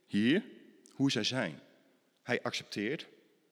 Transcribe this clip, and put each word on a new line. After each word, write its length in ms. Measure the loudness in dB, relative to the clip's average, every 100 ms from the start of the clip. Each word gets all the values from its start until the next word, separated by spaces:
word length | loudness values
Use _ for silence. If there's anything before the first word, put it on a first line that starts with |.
| -2
hier 380 | 2 4 4 0 -14 -20 -20 -12
hoe 180 | -2 0
zij 120 | 0
zijn. 360 | -2 -2 -4 -6 -18 _ _ _ _ _
Hij 200 | -4 -2
accepteert 680 | -2 -6 -8 -4 -4 -4 -10 -20 _ _ _